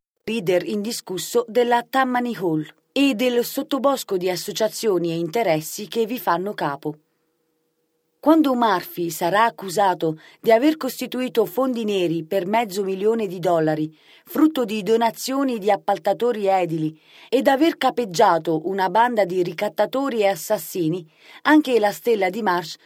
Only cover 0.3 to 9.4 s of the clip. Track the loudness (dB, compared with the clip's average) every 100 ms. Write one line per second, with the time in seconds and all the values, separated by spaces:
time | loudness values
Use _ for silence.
0.3 | -4 0 0 0 -4 -6 -8 -8 -10 -4
1.3 | -2 0 0 2 2 0 -2 0 0 -4
2.3 | -4 -2 -2 -4 -12 _ 0 2 2 0
3.3 | 0 -2 -4 -4 0 0 0 -2 -4 -2
4.3 | -4 -6 -2 -2 -2 0 0 0 -2 -2
5.3 | 0 0 0 -2 -10 -6 -4 -2 -2 -2
6.3 | 0 -2 -4 -6 -6 -8 -10 _ _ _
7.3 | _ _ _ _ _ _ _ _ _ 4
8.3 | 4 4 2 2 0 -2 -6 -6 -4 0
9.3 | 2